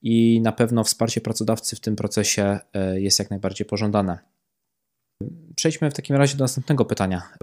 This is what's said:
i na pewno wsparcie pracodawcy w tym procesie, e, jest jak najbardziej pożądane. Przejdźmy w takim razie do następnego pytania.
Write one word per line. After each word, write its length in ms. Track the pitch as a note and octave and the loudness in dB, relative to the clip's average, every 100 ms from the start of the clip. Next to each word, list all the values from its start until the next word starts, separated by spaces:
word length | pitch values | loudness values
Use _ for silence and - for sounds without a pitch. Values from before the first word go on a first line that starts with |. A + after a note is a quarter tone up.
i 380 | A#2 A2+ A2+ A2+ | 0 4 6 4
na 120 | A2+ | 2
pewno 320 | A2+ A#2 A#2 | 2 2 2
wsparcie 360 | G#2+ - A2+ - | 0 0 -2 -2
pracodawcy 560 | A2+ - A2 A2+ - G#2+ | -4 -2 -2 -2 -4 -8
w 40 | |
tym 160 | - G#2+ | -4 -4
procesie, 640 | G#2 - G2+ - G2+ G2+ - | -2 0 0 2 0 0 -4
e, 260 | G2+ F#2+ F#2+ | -4 -2 0
jest 180 | G2 - | 0 0
jak 120 | G2+ | 0
najbardziej 360 | G2 F#2+ G2 G#2 | -4 -4 -4 -4
pożądane. 520 | G#2 G#2+ G#2 F#2+ F2+ _ _ _ _ _ _ _ _ _ - - E3+ - - | -2 0 2 0 -4 _ _ _ _ _ _ _ _ _ -12 -12 -12 -12 -4
Przejdźmy 340 | E3 D#3+ D3+ | -2 0 -2
w 40 | |
takim 220 | C#3 - C#3 | -4 0 2
razie 200 | C#3 C#3 | 2 2
do 80 | |
następnego 400 | C3 - - C#3 | -2 -2 0 2
pytania. 380 | A2 G#2 F#2+ F2+ - - | 2 0 -2 -2 -8 -8